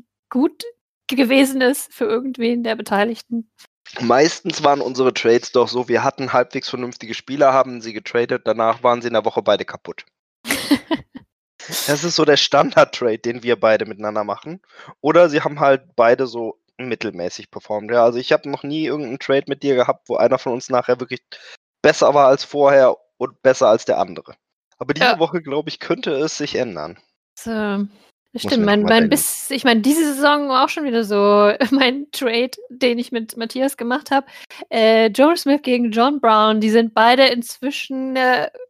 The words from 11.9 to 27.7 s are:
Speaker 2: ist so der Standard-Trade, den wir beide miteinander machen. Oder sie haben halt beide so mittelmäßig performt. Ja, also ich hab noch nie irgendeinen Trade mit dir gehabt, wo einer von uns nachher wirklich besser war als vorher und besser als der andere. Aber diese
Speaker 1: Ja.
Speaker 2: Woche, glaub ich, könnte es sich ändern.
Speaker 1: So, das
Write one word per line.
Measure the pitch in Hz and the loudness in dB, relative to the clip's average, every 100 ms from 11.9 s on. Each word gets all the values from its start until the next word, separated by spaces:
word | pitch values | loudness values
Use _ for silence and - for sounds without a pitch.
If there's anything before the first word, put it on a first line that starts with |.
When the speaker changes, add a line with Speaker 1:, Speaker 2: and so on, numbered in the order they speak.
| 143 | -4
Speaker 2:
ist | 170 160 | -2 0
so | 151 | 2
der | 139 | 2
Standard-Trade, | - 143 143 - 147 - 120 113 | 2 2 2 2 2 0 -4 -4
den | 120 120 | -6 -6
wir | 120 113 | -2 0
beide | 110 107 107 | 2 2 0
miteinander | 101 107 107 | -8 -6 -6
machen. | 104 101 151 180 _ - - - | -6 -8 -12 -16 _ -20 -20 -6
Oder | 143 160 175 | 0 4 4
sie | 147 | 2
haben | 156 147 | -4 0
halt | 143 135 - - | 2 2 0 2
beide | 117 127 131 | 4 4 0
so | 117 113 - _ - | -6 -10 -10 _ -14
mittelmäßig | 127 113 110 95 87 - - | -8 -6 -8 -8 -10 -10 -16
performt. | - - 104 107 | -18 -10 -8 -2
Ja, | 120 | 2
also | 117 120 | 2 2
ich | 131 | 0
hab | 151 143 | -2 -2
noch | 139 | -10
nie | 143 156 156 | -8 -6 -4
irgendeinen | 151 131 131 | -6 -8 -8
Trade | - 135 139 | -2 -2 -2
mit | 139 | -4
dir | 143 127 | 0 2
gehabt, | 123 135 - | 0 -2 -4
wo | - | 0
einer | 120 127 | 2 2
von | 135 | -2
uns | 123 - | -6 -2
nachher | 127 - 123 | -2 0 -2
wirklich | 127 127 _ - - - _ _ | -4 -12 _ -20 -20 -20 _ _
besser | 147 151 117 143 | 0 4 4 6
war | 135 | 4
als | 135 | 4
vorher | - 143 139 139 127 - _ _ | 0 0 4 6 4 2 _ _
und | 123 - | -10 0
besser | 135 127 120 | 0 4 4
als | 113 - | 2 0
der | - | -2
andere. | 92 78 - - _ _ _ _ | -4 -8 -18 -20 _ _ _ _
Aber | 127 | -6
diese | 147 240 | 0 0
Speaker 1:
Ja. | 190 | 2
Speaker 2:
Woche, | 160 175 | 0 -2
glaub | 151 139 160 | -4 -6 -6
ich, | - | -10
könnte | - 170 196 | -6 -4 -2
es | 139 156 - | -4 -4 -6
sich | 147 - | -6 -4
ändern. | 120 82 78 - _ _ _ - | -4 -6 -12 -14 _ _ _ -16
Speaker 1:
So, | 226 | -10
das | 220 208 | -6 -4